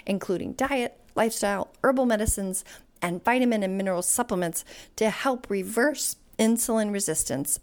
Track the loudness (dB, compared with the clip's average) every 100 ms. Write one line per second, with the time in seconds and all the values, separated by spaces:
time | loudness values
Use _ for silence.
0 | -4 -2 -2 -2 -2 -2 0 0 -2 -6
1 | -6 0 0 0 0 0 -4 0 2 4
2 | 4 2 0 -2 -2 -4 -8 -18 _ -6
3 | -4 -2 2 4 4 2 0 0 0 0
4 | 0 0 0 0 0 -4 -10 -16 -8 0
5 | 0 0 -2 -2 -2 -4 -2 0 0 0
6 | -4 -6 _ 0 2 2 2 0 0 -2
7 | -2 -2 -2 -2 -2 -4